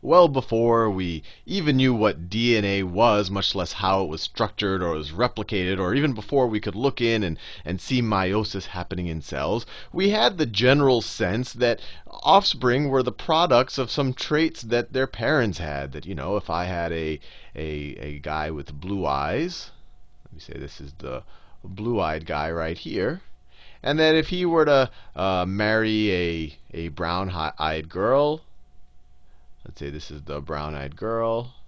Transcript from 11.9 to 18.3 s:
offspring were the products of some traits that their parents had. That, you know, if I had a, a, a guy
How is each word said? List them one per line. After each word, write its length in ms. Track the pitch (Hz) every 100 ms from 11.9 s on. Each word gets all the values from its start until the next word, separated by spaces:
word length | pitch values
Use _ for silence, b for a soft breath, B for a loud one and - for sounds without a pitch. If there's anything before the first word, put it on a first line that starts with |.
| B -
offspring 840 | - - 185 196 113 127 123 147
were 140 | 131
the 80 | 123
products 680 | 101 - 160 170 123 131 -
of 120 | 123
some 240 | - 135
traits 480 | 127 - 151 160 -
that 320 | 110 117 117
their 140 | 131 131
parents 500 | - 110 151 113 85
had. 340 | 82 71 69
That, 120 | 71 78
you 100 | 90
know, 220 | 73 101
if 120 | -
I 160 | 82 90
had 260 | 90 85
a, 280 | 82 80 76 B B B -
a, 120 | 78 76 73 50
a 200 | 73 73
guy 320 | 76